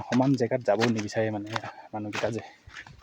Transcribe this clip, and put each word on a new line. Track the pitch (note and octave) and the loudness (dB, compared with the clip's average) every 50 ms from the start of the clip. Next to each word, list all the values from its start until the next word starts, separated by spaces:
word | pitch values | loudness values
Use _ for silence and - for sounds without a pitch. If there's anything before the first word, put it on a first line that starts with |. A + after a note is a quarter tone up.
| G#2 | -2
সমান | - A#2+ B2+ C3 C#3 C3+ | 0 2 4 4 4 4
জেগাত | A#2+ A#2+ A2 C3 B2+ | 4 2 2 0 0
যাব | A#2+ G#2 G2+ G#2+ A#2 | 2 2 4 4 4
নিবিচাৰে | A#2+ A2 A2 G#2 G2 - A2+ A2 A2 | 2 2 0 -2 -2 0 0 0 0
মানে | G#2+ G2+ G#2 G#2+ A2 - - - - - - - | 0 -4 -6 -4 -6 -6 -6 -8 -14 -14 -16 -10
মানুহকেইটা | - G#2+ G#2+ G#2+ G#2 - A2+ A2 | -8 -8 -6 -6 -4 -2 -2 -2
যে। | A#2 A2 - - - - - - - - - - - - | -2 -4 -8 -10 -18 -20 -20 -20 -18 -18 -18 -18 -20 -20